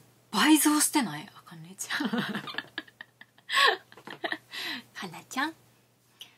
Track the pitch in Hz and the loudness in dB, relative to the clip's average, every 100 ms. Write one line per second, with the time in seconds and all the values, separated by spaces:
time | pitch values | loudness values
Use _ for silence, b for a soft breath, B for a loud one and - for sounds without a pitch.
0 | - _ _ - 262 302 302 302 - 311 | -10 _ _ 2 6 6 6 4 4 2
1 | 208 147 208 - - 165 160 196 - - | 0 -4 -10 -18 -20 -20 -16 -12 -6 -4
2 | 285 240 - - - - - - - - | -2 -2 -4 -6 -8 -10 -10 -12 -14 -16
3 | - - - _ - - 539 381 - - | -20 -20 -20 _ -2 2 4 2 -4 -20
4 | - - - - _ B B 262 - - | -18 -12 -8 -8 _ B B -10 -12 -14
5 | 190 170 - 254 302 320 _ _ _ _ | -14 -14 -10 -6 -6 -8 _ _ _ _
6 | _ B B | _ B B